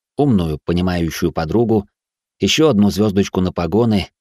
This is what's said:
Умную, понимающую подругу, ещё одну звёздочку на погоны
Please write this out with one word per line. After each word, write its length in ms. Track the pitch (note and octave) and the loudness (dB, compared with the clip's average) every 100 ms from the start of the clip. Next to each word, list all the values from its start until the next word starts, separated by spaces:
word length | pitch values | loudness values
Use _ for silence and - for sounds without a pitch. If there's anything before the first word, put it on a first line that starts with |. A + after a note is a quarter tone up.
| _ - | _ -2
Умную, 400 | C#3+ G#2 E2 D2 - | 2 2 0 -4 -2
понимающую 680 | F2 F2+ F2 E2 - E2+ | -2 -2 -2 -4 -2 -4
подругу, 560 | E2 D#2+ G2+ A#2 A2 G2+ _ _ _ _ _ | -4 -2 0 0 0 -2 _ _ _ _ _
ещё 300 | G3 - D#3 | -2 2 2
одну 200 | G#2 G2+ | 4 2
звёздочку 500 | E2+ G#2+ F#2+ F#2 F#2+ | 2 0 0 -2 -2
на 140 | F#2 | -2
погоны 560 | E2+ E2+ G2+ A#2+ G#2 E2 _ | -2 -2 0 2 0 -4 _